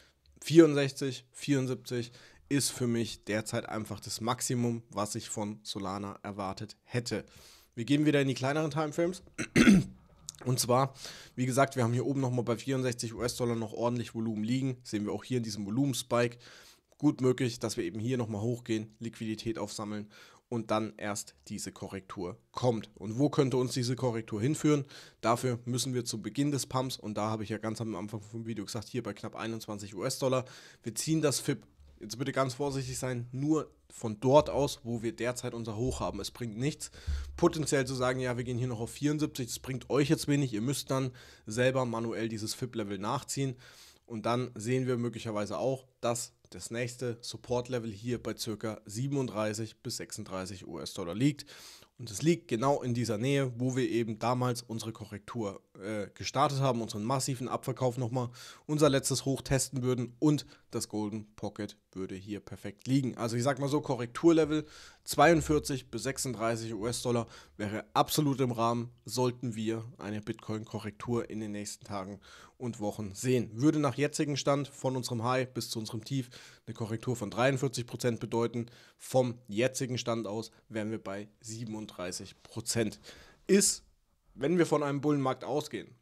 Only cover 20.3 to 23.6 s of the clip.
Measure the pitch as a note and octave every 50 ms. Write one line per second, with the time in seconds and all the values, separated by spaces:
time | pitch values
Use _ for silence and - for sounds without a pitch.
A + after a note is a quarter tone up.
20.3 | - - _ - - A#2 A2 - G#2+ G#2+ A2 G#2+ G#2 - - G#2 G2+ G2+ - -
21.3 | - _ - - A2 G2+ - G2 F#2 - - F#2 - G2 F#2 - - G#2 F#2 F2
22.3 | F#2+ - _ _ - - B2 B2+ A#2+ A2 G2 - - - - G#2 A2 A#2 C#3+ D3
23.3 | C#3+ - C#3+ C3 B2 C3